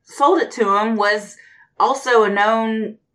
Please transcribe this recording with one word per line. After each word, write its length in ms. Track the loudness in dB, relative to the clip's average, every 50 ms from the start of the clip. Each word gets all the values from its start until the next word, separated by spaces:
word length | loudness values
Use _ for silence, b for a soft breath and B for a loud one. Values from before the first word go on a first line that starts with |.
| _
sold 360 | -14 -4 0 2 2 4 2
it 120 | 0 -2
to 260 | -2 -2 -2 0 0 0
him 180 | 0 -2 -2
was 400 | 0 0 0 -2 -2 -6 -10 -20 b b b b b b b b -2
also 420 | 0 0 -2 -2 -2 2 4 4 4
a 60 | 2
known 680 | 2 0 0 0 0 0 -2 -2 -4 -4 -6 -8 -10 _ _ _ _